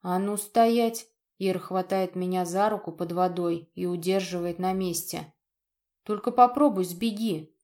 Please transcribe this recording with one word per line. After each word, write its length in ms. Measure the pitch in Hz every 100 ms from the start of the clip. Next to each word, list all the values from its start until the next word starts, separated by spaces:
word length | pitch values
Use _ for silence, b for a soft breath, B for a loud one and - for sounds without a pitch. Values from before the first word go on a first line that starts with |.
«А 160 | 180 185
ну 180 | 196 208
стоять!» 720 | - 233 226 233 233 226 - _ _ _
Ир 200 | 190 180
хватает 560 | - 185 185 190 185
меня 300 | 185 180 185
за 240 | 175 185 214
руку 240 | 208 -
под 200 | - 170
водой 580 | 175 185 175 170 170 -
и 120 | - 180
удерживает 720 | 175 170 190 180 175 175 170
на 140 | 185
месте. 600 | 190 185 165 - 165 151 _ _ _ _ _ _ _
«Только 280 | - 208 -
попробуй 540 | 240 247 240 196 185
сбеги!» 720 | 180 175 226 208 226 156 156 _